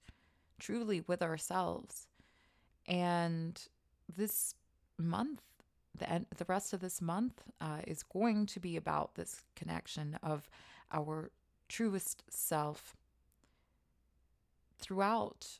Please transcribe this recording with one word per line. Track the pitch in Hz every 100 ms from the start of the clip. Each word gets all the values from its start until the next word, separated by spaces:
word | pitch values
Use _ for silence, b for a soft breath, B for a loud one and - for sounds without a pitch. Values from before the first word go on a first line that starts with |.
| b b b b b -
truly | - 226 220 185 165
with | 175
ourselves. | 170 160 - 185 175 - - - - b b b b b b _ -
And | 175 175 175 170 165 165 - - _ _ _ - 170
this | 208 - - - _ _ _ -
month, | 165 180 269 294 - - _ _ _ -
the | -
en-, | 170 - -
the | 170
rest | 185 -
of | 190
this | 185 -
month, | 165 180 247 - - -
uh, | 160 151 -
is | 156
going | - 185 233 214 208
to | 190
be | 175 165
about | 160 151 -
this | - 170 - -
connection | - 160 165 - - 147 156
of | 160 151 - B B B -
our | 160 151 156 170 - _ _ -
truest | - 226 190 - - -
self | - - 156 151 151 - - _ _ _ _ _ _ _ _ _ _ _ _ _ _ _ _ _ -
throughout | - 190 196 226 208 - -